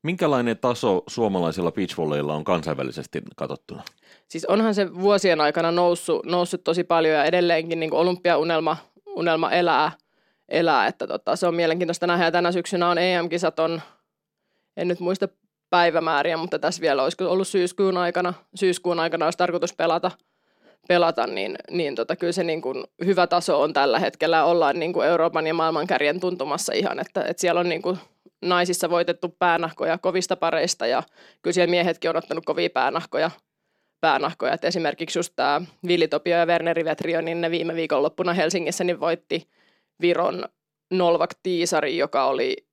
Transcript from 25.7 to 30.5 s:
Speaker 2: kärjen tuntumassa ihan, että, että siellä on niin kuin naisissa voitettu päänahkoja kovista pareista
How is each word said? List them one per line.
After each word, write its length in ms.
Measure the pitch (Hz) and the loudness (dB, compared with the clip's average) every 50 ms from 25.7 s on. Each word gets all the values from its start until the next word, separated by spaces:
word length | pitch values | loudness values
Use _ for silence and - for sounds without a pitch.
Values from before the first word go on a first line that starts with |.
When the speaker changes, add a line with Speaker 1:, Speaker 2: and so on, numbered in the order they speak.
| 160 156 156 | 0 -2 -2
Speaker 2:
kärjen 320 | - - 127 147 147 151 180 | 0 0 0 2 0 0 0
tuntumassa 540 | 180 180 180 175 135 151 143 - - - - | -2 -4 -4 -4 -4 -4 -4 -4 -4 -2 -2
ihan, 260 | 110 180 - - - | 0 0 -2 -2 -4
että, 220 | - - _ 175 | -8 -6 _ -4
että 200 | 160 - - - | -4 -4 -4 -2
siellä 180 | - 175 165 175 | 0 0 2 2
on 100 | 175 175 | 0 0
niin 120 | 165 165 | -2 -2
kuin 160 | - 175 185 180 - _ _ _ _ - _ _ | -2 -4 -4 -6 -8 _ _ _ _ -20 _ _
naisissa 480 | - 180 180 175 175 180 180 175 - 165 | -2 0 2 2 2 0 0 -2 -2 0
voitettu 460 | 175 170 170 175 170 - - 175 - _ | 0 0 0 0 -2 -4 -4 -8 -4 _
päänahkoja 580 | 180 175 170 170 170 165 156 - - 160 165 | 2 2 2 2 0 -4 -4 -4 -2 -2 -2
kovista 380 | 180 - 185 170 185 185 - 185 | -2 -2 -2 -2 -2 -2 -2 -4
pareista 520 | - - 165 | -2 -2 -2